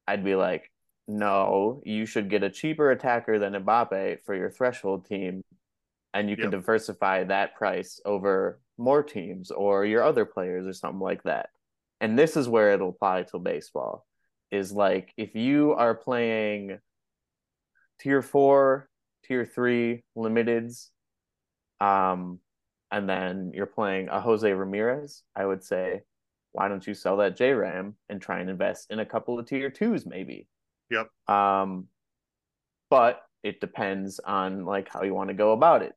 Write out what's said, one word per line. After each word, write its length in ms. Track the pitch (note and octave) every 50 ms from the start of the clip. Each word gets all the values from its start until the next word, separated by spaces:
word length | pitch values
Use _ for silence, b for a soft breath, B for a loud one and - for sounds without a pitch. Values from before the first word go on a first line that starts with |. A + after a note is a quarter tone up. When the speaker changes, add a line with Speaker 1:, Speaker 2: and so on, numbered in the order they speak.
| _
Speaker 1:
I'd 160 | - G2+ G2+ F#2+
be 120 | G2 F#2+
like, 360 | F#2+ F#2 F2+ F2 D#2 - - _ _ _ _ _ _ _
"No, 720 | - G#2+ G#2 G#2 G2+ G2 G2 G2 G2 G2 G2 G2 A2 B2+ C#3+ -
you 200 | G2+ G#2+ G#2+ A2
should 220 | G#2+ - A2+ G#2 F#2+
get 140 | G#2 G2+ G2
a 60 | G2
cheaper 400 | F#2+ - - D#3 D#3 D#3 D3+ C#3
attacker 460 | B2+ G#2+ - B2+ A#2+ A#2 - - A2
than 160 | G#2 G2+ G2 G2+
Mbappe 680 | G2 F#2+ G#2 A2 A#2+ A#2 - - F#2+ F#2+ G2 F2 - _
for 80 | - G2+
your 140 | F#2 F#2 F#2+
threshold 560 | F#2+ - B2+ B2 B2 - - G2 G2 F#2 F#2
team, 380 | _ G#2+ G2 F#2+ F#2 F#2 F#2+ - _ _ _ _ _ _ _ _ _ _ _ _ _ -
and 140 | G2+ G#2 G#2
you 60 | G#2
can 100 | A2 A2
Speaker 2:
Yep. 60 | G#2
Speaker 1:
diversify 720 | G2 F#2+ F2+ - A2+ G#2+ - - F#2+ - G2+ F#2+ F#2+ F#2+ F#2
that 280 | F#2 G2 G2 G2 - -
price 440 | - A2 G2 F#2 F#2 F#2+ - - - _
over 560 | G2+ G#2 F#2+ F#2 G2 F#2+ F#2+ F#2+ F2+ - _ _ _ _ -
more 240 | A#2+ B2+ C#3 D3+ D3
teams 480 | - - G#2 E2 E2 F2+ F#2+ F2+ -
or 340 | - - G2+ G2+ G2 G2 G2+
your 160 | G#2+ G#2+ A#2 A#2
other 220 | D3+ D3+ B2 G#2
players 400 | - - G2+ F2+ F#2 F2+ F2+ F#2
or 80 | F#2+ F#2
something 260 | - - D#2+ F#2 G2
like 200 | F#2+ F#2 F#2 F#2+ _
that." 280 | F2+ D2 A1 - - _ _ _ _ _ _ _ _ _ _
And 180 | - A2 A2
this 180 | B2+ D#3+ D#3+ D#3+
is 140 | E3 C3 A#2+
where 220 | A2+ A2+ G#2+ G#2
it'll 180 | G2+ F#2 G2 F#2
apply 340 | F#2 _ G#2 F#2+ F#2 F#2 F2+
to 140 | - -
baseball, 720 | F2 F2 F#2 E2+ D#2 - - _ D2 B1+ G#1+ - - _ _ _ _ _ _ _ _ _ _
is, 220 | G2+ G2+ F#2+ F#2
like, 420 | G2+ G#2 G2+ F#2+ F#2+ F#2+ F#2 - _
if 180 | - A2 G2 -
you 380 | A2 A2+ C3 C#3+ D3 D3 D3 -
are 200 | - A#2+ A#2 A2
playing 840 | A2 - C3+ B2 A#2+ A#2 A#2 A2+ A2 G#2+ G#2 G#2 G#2 G2+ G2 F#2+ - _ _ _ _ _ _ _ _ _ _ _ _ _ _ _ _ _ _ _ _ _ _ _ _
tier 240 | - C3+ C#3 C#3 B2
four, 680 | - - C#3+ C#3 C#3 C#3 C#3 C#3 C3+ C3 C#3 C#3+ _ _ _ _ _ _ _ _
tier 220 | _ C3 B2 A#2
three 580 | - - B2 B2 B2 A#2+ A#2+ A#2+ A#2 A#2+ A#2+ _ _ _
limiteds, 720 | A2+ A2+ A2 A2+ A#2 A#2 A#2 A#2 A2+ A#2 A#2+ A#2+ - - _ _ _ _ _ _ _ _ _ _ _ _ _ _ _ _ _ _ _
um, 600 | G2+ G2+ G2 G2 F#2+ F#2+ F#2 F2+ F2+ F2+ F2+ F2+ _ _ _ _ _ _ _ _ _ _
and 180 | G2+ G#2 G2+
then 440 | F#2+ F#2+ F#2+ F#2 F#2 F#2 F#2+ F#2 F2+ -
you're 120 | F2+ G2+
playing 420 | - - - A2 G2 F#2+ F#2+ F#2+ -
a 100 | - G2+
Jose 320 | F#2+ A#2+ A2 G#2 A2 G#2
Ramirez, 720 | G2 F#2 F#2+ F#2+ G2 G#2 A2 A#2+ B2+ D3 D3 C#3+ - - _ _ _
I 100 | G2+ G2
would 180 | G2 G2 F#2+ -
say, 380 | - G2 F#2 F#2 F#2 F#2 G2 - _ _ _ _ _ _ _ _ _
"Why 160 | _ - F#2+
don't 180 | G2 G2+ F#2+ -
you 80 | G#2 G2+
sell 240 | - - F2 F#2+
that 200 | G2+ G2+ F#2+ F2
J 160 | - B2 C3 C#3
ram 420 | A2+ F#2+ F#2 D#2+ F#2 F#2+ G#2 G#2+ _ _ -
and 120 | G#2 F#2+
try 180 | - - F#2 F#2
and 100 | F2+ F#2
invest 420 | F#2+ F2+ G2 F#2+ F#2 - - _
in 80 | G#2+ A2
a 60 | G#2
couple 320 | - - A2 - - A#2+ A#2+
of 60 | A#2
tier 240 | - C#3+ C3 C3+ C#3
twos 360 | C3+ - G#3 A#3+ A3 C#3+ -
maybe?" 420 | F2 C2 F#2 G2 - B1 G1+ - _ _ _ _ _ _ _ _ _
Speaker 2:
Yep. 200 | A2+ A2 A2+ - _ _ _
Speaker 1:
Um, 600 | - G#2 G2+ G2+ G2 G2 G2 F#2+ F#2+ F#2+ F#2 F#2 - _ _ _ _ _ _ _ _ _ _ _ _ _ _ _ _ _ _ _ _
but 340 | C#3 C3 A#2 A#2 - - - _ _ _ -
it 180 | G#2 F#2 -
depends 580 | G#2 F#2+ - - G#2+ G2 G2 G2 G2 F#2+ F#2 -
on, 460 | - - G2+ G2 F#2+ F#2+ F#2+ G2 F2+
like, 240 | F2+ G2+ G2 F#2+ -
how 140 | - - F#2+
you 100 | G2 F#2+
wanna 200 | F#2+ G2 G2 G#2
go 200 | F#2+ G#2 G#2+ A2
about 280 | A#2 D3+ E3+ D3+ A#2
it. 140 | F#2 - -